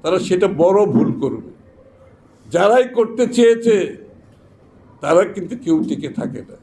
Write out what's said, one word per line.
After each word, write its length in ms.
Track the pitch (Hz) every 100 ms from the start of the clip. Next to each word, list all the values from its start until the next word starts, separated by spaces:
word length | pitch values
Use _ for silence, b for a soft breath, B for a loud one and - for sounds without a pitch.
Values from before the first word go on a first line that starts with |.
তারা 180 | 160 180
সেটা 280 | - 180 196
বড় 380 | 135 175 196 196
ভুল 340 | 120 - -
করবে। 300 | 135 - - - _ _ - _ - _ _ _ -
যারাই 380 | 170 202 247 247
করতে 400 | 240 220 233 247
চেয়েছে, 680 | - 233 233 233 208 160 - - - _ _ _ _ _ _ _ -
তারা 240 | 147 170 196
কিন্তু 300 | 202 165 247
কেউ 200 | 165 156
টিকে 260 | - - 147
থাকে 320 | - - - -
না 80 | -